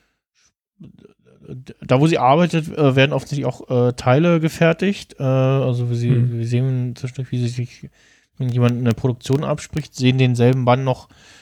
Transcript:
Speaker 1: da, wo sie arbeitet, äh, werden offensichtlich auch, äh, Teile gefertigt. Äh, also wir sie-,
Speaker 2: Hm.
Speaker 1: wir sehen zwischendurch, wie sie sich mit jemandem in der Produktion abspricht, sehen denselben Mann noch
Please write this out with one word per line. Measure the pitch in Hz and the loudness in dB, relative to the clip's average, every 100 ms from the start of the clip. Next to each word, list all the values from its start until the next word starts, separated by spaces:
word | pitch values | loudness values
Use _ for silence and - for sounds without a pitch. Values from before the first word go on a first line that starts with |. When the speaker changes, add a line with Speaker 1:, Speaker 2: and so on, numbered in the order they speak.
| _ _ _ _ _ _ _ - 160 - - _ _ _ - 127 135 - | _ _ _ _ _ _ _ -20 -20 -20 -20 _ _ _ -18 -18 -18 -10
Speaker 1:
da, | - 127 | 0 2
wo | 160 | 2
sie | 165 | 2
arbeitet, | 123 151 170 165 156 | 4 4 2 0 -4
äh, | - 143 131 | 0 2 4
werden | 139 | 2
offensichtlich | 139 - 143 127 | 0 -6 -6 -6
auch, | - - | -8 -4
äh, | 127 123 | 0 0
Teile | 123 127 131 175 165 | 0 2 4 4 2
gefertigt. | 160 - 165 165 190 202 - - | 0 0 0 0 -2 -4 -10 -6
Äh, | |
also | 135 131 131 135 131 120 120 | -2 0 2 0 0 -2 -2
wir | 120 | -2
sie-, | 120 127 | 0 2
Speaker 2:
Hm. | 123 117 | 0 -2
Speaker 1:
wir | 117 | -2
sehen | 120 131 127 123 117 | -2 0 -2 -4 -8
zwischendurch, | 127 131 127 | -12 -10 -6
wie | 123 | -4
sie | 120 | -4
sich | 123 120 - - _ _ _ _ - | -6 -10 -12 -20 _ _ _ _ -8
mit | 127 | -4
jemandem | 123 120 120 | 0 2 2
in | 120 | 0
der | |
Produktion | 110 131 120 - 139 | 0 -2 -2 -2 -2
abspricht, | 143 151 - 151 - - | -2 -6 -6 -8 -8 -2
sehen | 127 131 | 0 2
denselben | 127 123 120 131 | 2 4 2 4
Mann | 123 131 | 2 2
noch | 131 123 - _ - - | 0 -4 -8 _ -20 -20